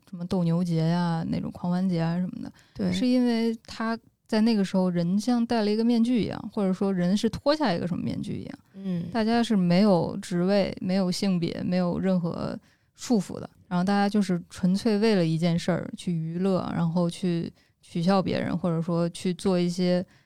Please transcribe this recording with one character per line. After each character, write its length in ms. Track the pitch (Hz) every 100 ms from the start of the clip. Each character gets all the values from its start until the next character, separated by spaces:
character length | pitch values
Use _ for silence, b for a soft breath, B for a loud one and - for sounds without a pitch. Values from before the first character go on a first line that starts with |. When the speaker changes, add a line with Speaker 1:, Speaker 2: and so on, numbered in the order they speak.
| _
Speaker 1:
么 140 | 175 180
斗 180 | 190
牛 180 | 170 170
节 240 | 175 160 160
呀， 380 | 175 175 165 -
那 120 | -
种 100 | -
狂 220 | - 180
欢 160 | 180 190
节 120 | 170
啊 180 | 165 175
什 60 | 185
么 160 | -
的， 100 | - b b
Speaker 2:
对。 180 | - 180
Speaker 1:
是 140 | 185 247
因 180 | 254
为 320 | 247 226 226 226 -
它 320 | - 226 226 - _ -
在 160 | 220
那 120 | 226
个 100 | 214
时 120 | 190 190
候 140 | 185
人 280 | 175 170 202
像 260 | 247 240 233
戴 180 | 233
了 60 | 208
一 40 |
个 80 | 214
面 200 | 233 240
具 180 | 233 247
一 40 | -
样， 240 | - 208
或 100 | 226 190
者 60 |
说 200 | 185 196
人 240 | 185 175 208
是 140 | 220
脱 260 | - 285 311
下 160 | 262
一 60 | 175
个 100 | 170
什 80 | 170
么 80 |
面 160 | - -
具 180 | - -
一 60 |
样， 140 | - - _
Speaker 2:
嗯。 340 | 190 196 175 175
Speaker 1:
大 140 | 226
家 180 | 220 233
是 140 | 233 208
没 240 | 175 175
有 360 | 208 170 - -
职 260 | - 175
位、 320 | 180 202 185 -
没 160 | 180 190
有 140 | 180
性 300 | 180 196 180
别、 220 | 165 57
没 120 | 64 180
有 220 | 180 165
任 220 | 185 185
何 360 | 165 - - - b b b
束 240 | - - 220
缚 220 | - -
的， 80 | - _ -
然 140 | 180
后 20 |
大 100 | 185
家 140 | 202 202
就 140 | 208
是 200 | 190 175 -
纯 240 | - 180
粹 240 | 196 233 208
为 160 | 226
了 100 | 196
一 140 | 165 160
件 200 | 170 170
事 140 | -
儿 180 | 165 - -
去 160 | 185
娱 260 | 165 160 170
乐， 300 | 196 180 -
然 180 | - 170
后 160 | 175 170
去 420 | 170 180 170 - b b _
取 220 | - 175
笑 180 | 170 196
别 180 | 185 -
人， 180 | - 170
或 120 | 180
者 140 | 165
说 260 | 165 170 170
去 240 | - 185
做 260 | 175 196 180
一 100 | 175
些 360 | 175 180 180 190 b